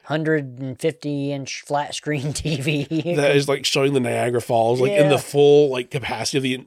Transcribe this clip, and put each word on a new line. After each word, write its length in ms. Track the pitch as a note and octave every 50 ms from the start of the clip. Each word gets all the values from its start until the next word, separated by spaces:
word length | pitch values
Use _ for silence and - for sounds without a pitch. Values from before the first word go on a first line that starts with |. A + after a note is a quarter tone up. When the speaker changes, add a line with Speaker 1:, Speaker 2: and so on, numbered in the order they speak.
Speaker 1:
hundred 560 | _ - D3 D#3 D#3+ D#3 D#3+ D3+ C#3 C3 B2 B2
and 200 | C3+ C3 B2 -
fifty 540 | - D#3+ D3 - - D3 D3 C#3+ C#3 C#3
inch 300 | C#3+ C#3 C3+ - - -
flat 320 | - - D3 C#3+ D3 C#3 -
screen 380 | - - D3+ D3+ C#3+ B2 D3+
<laughs> 20 | C3+
T 260 | - - D3+ D#3+ C3+
V. 540 | B2+ D#3 D3 C#3+ C#3 - D#3+ D#3+ D3+ E3+ F3
Speaker 2:
that 200 | D#3+ D3 C#3 C#3+
is, 140 | C#3+ C#3 C3+
like, 160 | C3+ - A#2+
showing 300 | - - D3 C3+ C#3 C#3+
the 60 | C3+
Niagara 420 | B2 A#2 A#2 A2+ A#2 B2 A#2+ A#2+
Falls, 360 | A2 - B2 A2+ A2 A2+ A#2+ B2+
like, 120 | B2 -
in 160 | - - C#3+ C#3+
the 60 | C#3+
Speaker 1:
Yeah. 60 | B2
Speaker 2:
full, 500 | - - - C#3+ C#3+ C#3+ C#3+ D3 D3 C#3
like, 200 | C3 B2+ B2+ -
capacity 460 | - C3+ A2 G#2 B2+ A2 A2+ - -
of 60 | C#3+
the, 240 | C3 C3 B2+ C3 -